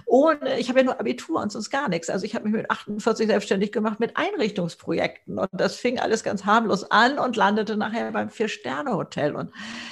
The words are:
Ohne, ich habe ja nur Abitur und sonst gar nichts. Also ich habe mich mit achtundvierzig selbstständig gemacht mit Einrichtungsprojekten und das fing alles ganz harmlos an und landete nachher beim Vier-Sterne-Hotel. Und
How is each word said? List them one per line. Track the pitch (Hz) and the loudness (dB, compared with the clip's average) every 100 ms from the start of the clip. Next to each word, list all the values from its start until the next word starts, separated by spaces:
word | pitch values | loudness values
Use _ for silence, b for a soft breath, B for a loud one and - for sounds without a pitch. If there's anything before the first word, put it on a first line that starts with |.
Ohne, | - 254 320 294 262 254 | 2 6 6 4 0 -2
ich | 240 | 2
habe | 262 | 4
ja | |
nur | 254 - | 4 2
Abitur | 220 247 - 320 | -2 -4 -4 -4
und | 214 | -2
sonst | 226 208 | -6 -4
gar | 277 285 | -2 -2
nichts. | 170 - | -2 -2
Also | 190 214 | -4 -4
ich | 233 | -4
habe | |
mich | 214 | -2
mit | 220 - | -2 -2
achtundvierzig | - - 208 226 220 220 | -4 -6 -2 0 2 2
selbstständig | 202 - 196 208 | 2 2 0 0
gemacht | 220 220 214 | 0 -2 0
mit | 226 233 | -2 -2
Einrichtungsprojekten | 339 403 226 - 170 - - 175 175 - - 196 | -2 0 -2 -2 -4 -6 -4 -2 -2 -4 -10 -4
und | 196 | -4
das | 185 190 - | 0 -2 0
fing | 247 240 | -2 0
alles | - 220 | 0 0
ganz | - 202 | 0 -2
harmlos | 190 226 226 196 - | 2 4 4 0 2
an | 208 240 285 | 4 6 4
und | 254 | 0
landete | 220 190 214 208 214 | 2 2 2 0 -2
nachher | 226 226 220 | -2 -4 -4
beim | 214 214 | -4 -4
Vier-Sterne-Hotel. | - 214 - 247 277 294 156 151 - 147 | -4 -4 -4 -6 -4 -2 -2 -2 -2 -2
Und | - - B 214 B B | -2 -8 B -14 B B